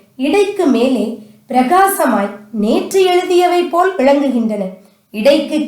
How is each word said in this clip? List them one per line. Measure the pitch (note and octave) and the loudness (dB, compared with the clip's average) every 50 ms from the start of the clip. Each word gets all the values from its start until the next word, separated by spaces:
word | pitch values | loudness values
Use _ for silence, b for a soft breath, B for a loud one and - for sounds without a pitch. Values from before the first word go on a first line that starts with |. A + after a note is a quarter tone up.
| B B B | B B B
இடைக்கு | - C4 D4+ - G#4 G4 G4 G4+ - E4+ | -6 -4 0 2 2 0 0 0 0 0
மேலே | C#4 A#3 A3 A#3+ C4+ B3+ G#3+ G#3 A#3 - - B B B B B - | 2 2 2 2 0 0 -2 -2 -4 -8 -10 B B B B B -4
பிரகாசமாய் | B3 B3+ B3+ B3+ F4 F#4+ G4 G4 G4 - D#4 C4 A3 G3+ G3+ G3+ - - - - | -2 0 0 2 2 2 2 2 2 0 -2 0 0 -2 -2 -4 -8 -12 -16 -10
நேற்று | A#3 G#3+ G#3 A3+ C#4+ F#4+ F4+ F4 F#4 G4 F#4 | -6 -4 -2 0 0 -2 -2 0 0 2 2
எழுதியவை | F4+ F4+ F4+ F4+ F4+ F4+ F4 F4+ F4+ F4 F4 F4 C#4+ | 2 2 0 0 2 2 2 2 2 2 0 -2 0
போல் | D4 E4 E4+ F#4+ F#4+ | 0 0 0 0 0
விளங்குகின்றன. | F#4 B3+ C#4 C#4+ C#4+ C#4 C4 A#3+ A#3 A3 A3 G#3+ G3+ F#3+ F#3 - - b b b b b b | 0 2 2 2 2 0 0 -2 -2 -2 -2 -4 -6 -6 -8 -10 -14 b b b b b b
இடைக்கு | - G#3+ G#3 C#4 D#4 - - - D4+ D4+ C#4 | -8 -2 2 2 2 2 0 -2 -4 -4 -4